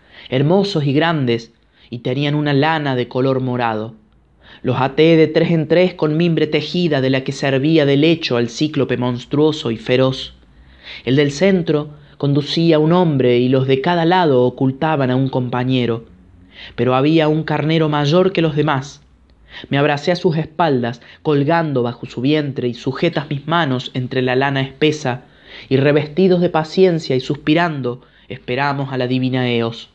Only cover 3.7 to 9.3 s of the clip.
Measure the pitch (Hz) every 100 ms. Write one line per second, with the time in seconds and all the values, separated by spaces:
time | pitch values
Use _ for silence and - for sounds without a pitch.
3.7 | 107 110 - _ _ _ _ - - -
4.7 | 120 135 135 160 165 156 160 170 165 147
5.7 | 165 180 180 151 156 175 156 151 151 151
6.7 | 180 175 143 131 131 135 139 139 135 147
7.7 | 160 139 139 160 165 - 120 117 - 151
8.7 | 143 123 123 123 120 -